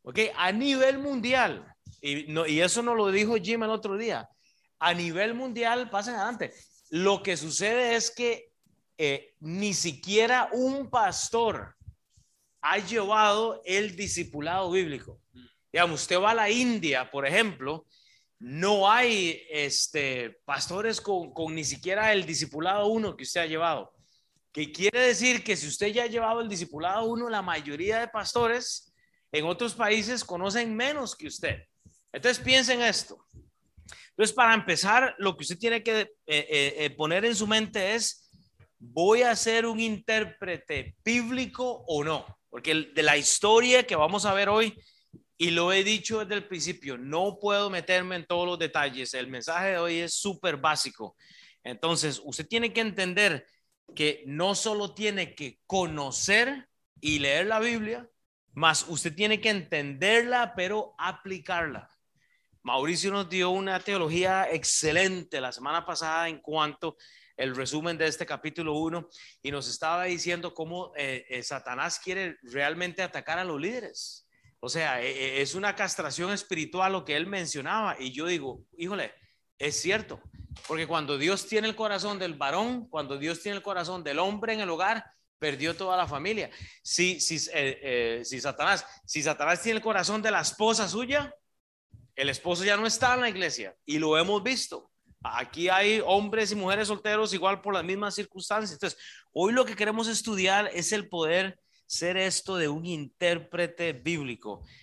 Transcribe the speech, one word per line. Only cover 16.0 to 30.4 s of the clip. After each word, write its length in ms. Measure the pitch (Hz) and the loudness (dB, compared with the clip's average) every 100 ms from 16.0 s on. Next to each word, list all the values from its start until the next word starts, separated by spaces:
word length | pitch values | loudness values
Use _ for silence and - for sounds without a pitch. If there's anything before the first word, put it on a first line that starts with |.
usted 180 | - 180 | 0 2
va 120 | 202 | 4
a 20 | |
la 160 | 226 208 | 4 2
India, 600 | 240 247 220 165 131 127 | 2 2 2 0 0 -2
por 160 | 139 139 | -2 2
ejemplo, 600 | 190 220 139 135 160 - _ _ _ _ _ | 4 2 -2 -8 -8 -12 _ _ _ _ _
no 520 | 120 147 190 208 196 | -10 0 4 6 8
hay, 520 | 233 247 208 175 156 - | 6 6 2 0 -2 -6
este, 920 | 151 143 - - 151 135 127 117 - | -2 0 0 0 0 -2 -2 -6 -8
pastores 560 | - 139 - 180 226 220 | -4 -4 -2 -2 -2 -2
con, 320 | - 185 160 | -2 -4 -4
con 220 | - 160 | -6 -4
ni 100 | 160 | -4
siquiera 480 | 139 147 175 196 220 | -4 -4 -2 2 4
el 140 | 202 160 | 4 2
discipulado 600 | 156 147 151 175 202 208 | -4 -4 -2 0 2 2
uno 280 | 226 208 151 | 2 0 -4
que 80 | |
usted 160 | 131 175 | -4 -2
ha 60 | 165 | 0
llevado, 460 | 156 165 139 95 _ _ _ _ _ _ | 0 0 0 -4 _ _ _ _ _ _
que 160 | 151 147 | -6 -6
quiere 380 | 151 196 240 254 | 0 2 4 4
decir 340 | 196 254 247 | 6 4 4
que 140 | - 175 | 2 -2
si 100 | 147 | -2
usted 220 | - 208 | -2 0
ya 160 | 220 | 0
ha 20 | 233 | 0
llevado 340 | 226 226 233 | 0 0 0
el 80 | 233 | -2
discipulado 560 | 185 175 147 175 208 226 | -6 -6 -4 -2 0 0
uno, 220 | 233 240 | -2 -2
la 140 | 214 | -2
mayoría 560 | 185 160 147 147 190 220 | -2 -2 -4 -4 0 0
de 80 | 233 | -2
pastores 880 | 220 196 240 226 240 240 - - _ _ _ _ | -4 -2 2 2 2 -2 -8 -12 _ _ _ _
en 140 | 151 156 | 0 0
otros 280 | 180 240 | 0 -2
países 500 | - 214 220 208 247 | 0 2 2 0 -4
conocen 520 | - 175 | -4 -4